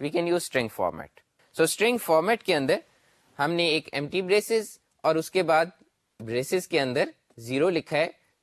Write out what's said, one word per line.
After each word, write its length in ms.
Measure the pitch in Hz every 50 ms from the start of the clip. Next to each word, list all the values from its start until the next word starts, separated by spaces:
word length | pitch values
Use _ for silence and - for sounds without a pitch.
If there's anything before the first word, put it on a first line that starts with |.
we 60 | 135 147
can 200 | 156 175 170 170
use 200 | 175 175 - -
string 160 | - 131 117 107 - -
format۔ 400 | 95 85 80 78 - - _ - _ _ _ _ _ _ -
So 80 | - 160
اسٹرنگ 340 | 160 - - 202 240 247 226
فارمیٹ 440 | - - 160 160 165 208 233 -
کے 120 | - - 175
اندر 240 | 147 135 131 180 277 - _ _ _ _ _ _ _ _ _ _ -
ہم 120 | 143 156
نے 160 | 175 170 170
ایک 220 | 160 151 156 - -
ایمپٹی 300 | - 143 147 143 - 185
بریسز 560 | 185 180 196 208 202 - 226 220 208 - - _ _ _ _ _
اور 140 | - 156 160
اس 140 | 160 160 -
کے 120 | - 185
بعد 240 | 180 156 160 160 165 175 - _ _ _ _ _ _ _ _ -
بریسز 500 | 113 110 117 123 135 - 196 180 - -
کے 120 | 170 151
اندر 280 | 135 127 123 143 190 320 - _ _ _ -
زیرو 340 | - 113 117 131 139 156 190
لکھا 280 | 175 160 - - 160 147
ہے، 100 | 165 175 - _ _ _ _ _